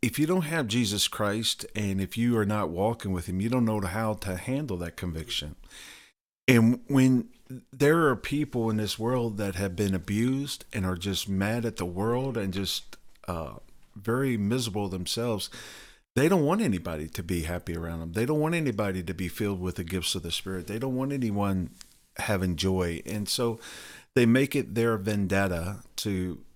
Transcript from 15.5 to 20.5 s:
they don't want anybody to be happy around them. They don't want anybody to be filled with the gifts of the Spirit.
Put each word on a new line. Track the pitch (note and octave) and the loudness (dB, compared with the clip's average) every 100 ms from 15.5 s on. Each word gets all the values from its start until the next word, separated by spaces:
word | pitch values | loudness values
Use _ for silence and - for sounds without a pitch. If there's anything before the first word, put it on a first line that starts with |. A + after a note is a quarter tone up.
| - - - - - _ - | -10 -16 -18 -20 -20 _ 2
they | D3+ | 6
don't | F#3+ D3 | 6 4
want | G3 | 4
anybody | G3 F#2 F2 D#2 D#2+ | 2 0 -2 -6 -6
to | - | -6
be | F2 F2+ | -2 -2
happy | D#2+ F2 - E2 | -2 -4 -4 -6
around | E2 E2 | -4 -6
them. | E2 | -4
They | F2 B2 | -2 2
don't | D3+ | 2
want | D3+ | 2
anybody | E3+ D3 G#2 G2+ F#2 | 2 0 0 0 0
to | F2 | -4
be | F2 F#2 | -4 -4
filled | - G#2 G2 | -2 -2 0
with | F2+ F2 | -2 -4
the | |
gifts | E2+ F2+ E2 | -4 -2 -2
of | F#2+ | -4
the | E2+ | -4
Spirit. | - F#2+ | -6 -4